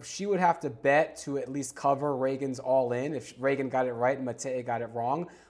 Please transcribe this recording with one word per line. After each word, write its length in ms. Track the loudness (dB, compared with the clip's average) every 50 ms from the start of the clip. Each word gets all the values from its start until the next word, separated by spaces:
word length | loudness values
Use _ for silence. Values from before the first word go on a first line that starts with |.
| -14
she 240 | -12 -8 -6 -2
would 140 | 0 2 4
have 200 | 4 2 2 2
to 80 | -2 -8
bet 480 | -6 0 4 6 6 6 6 4 0 -10
to 200 | -8 -6 -4 -4
at 120 | -4 -4
least 240 | -6 -6 -6 -8 -6
cover 400 | -2 2 2 2 2 2 0 0
Reagan's 420 | 2 0 0 0 0 -2 -4 -4 -4
all 340 | 0 2 4 4 4 2 0
in 220 | 0 -2 -2 -4
if 180 | -6 -8 -10 -8 -2
Reagan 320 | 0 0 2 2 0 0
got 160 | 0 0 0
it 60 | 0 0
right 240 | 2 2 2 2 2
and 100 | -2 -6
Matea 360 | -6 -6 -6 -6 -4 -4 -4
got 160 | -2 -4 -4 -4
it 80 | -4 -4
wrong, 340 | -4 -2 0 0 -2 -2 -6 -12 -20 -20 _